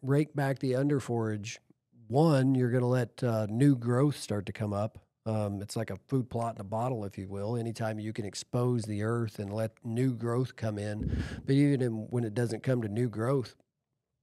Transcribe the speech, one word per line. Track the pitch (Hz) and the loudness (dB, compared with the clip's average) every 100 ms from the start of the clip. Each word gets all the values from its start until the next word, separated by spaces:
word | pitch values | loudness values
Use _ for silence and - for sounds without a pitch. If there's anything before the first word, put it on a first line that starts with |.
rake | 131 143 156 | 2 2 2
back | 147 139 135 | 0 -2 0
the | 135 | 0
underforage. | 127 143 143 - 117 110 107 104 - _ _ _ 120 110 | 2 2 0 0 -2 0 -2 -6 -12 _ _ _ _ -2
One, | 123 165 139 131 | 4 6 6 4
you're | 131 123 | 4 2
gonna | 127 123 | 2 2
let, | 127 117 - | 2 0 -2
uh, | 127 113 107 | 0 0 0
new | 110 143 131 | 4 4 6
growth | 117 123 147 139 | 4 4 2 0
start | - 104 98 | -4 -4 -4
to | |
come | 101 107 | -4 -2
up. | 101 107 - - _ - | -2 -2 -6 -20 _ -4
Um, | 110 104 101 | -2 -2 -4
it's | 101 - | -6 -6
like | 110 | -6
a | 95 - | -8 -2
food | 135 117 | -2 -2
plot | 117 117 110 | -4 -4 -6
in | |
a | |
bottle, | 98 110 123 123 | -6 -4 -2 -2
if | 101 - | -6 -8
you | 95 | -8
will. | 98 101 120 | -6 -4 -2
Anytime | 113 110 113 107 | -4 -4 -4 -4
you | 107 | -6
can | 110 | -6
expose | 104 - - 123 123 123 | -6 -8 -4 0 2 0
the | 107 104 | -2 -2
earth | 107 117 113 - | 0 0 -2 -4
and | 101 | -6
let | 104 110 - | -2 -4 -6
new | 117 113 131 | -6 0 0
growth | 117 120 120 127 - | 0 0 0 -2 -4
come | 113 104 | -4 -2
in. | 104 107 107 - - - - | -4 -4 -2 -2 -4 -6 2
But | |
even | 135 143 139 | 4 6 4
in, | 127 113 110 | 0 -2 -2
when | 120 | -2
it | 117 | 0
doesn't | 104 120 110 | 0 -2 -2
come | - 131 | 0 0
to | 110 | 0
new | 104 123 | 0 -2
growth, | 104 117 139 113 - _ _ _ _ _ _ | 0 0 0 -2 -12 _ _ _ _ _ _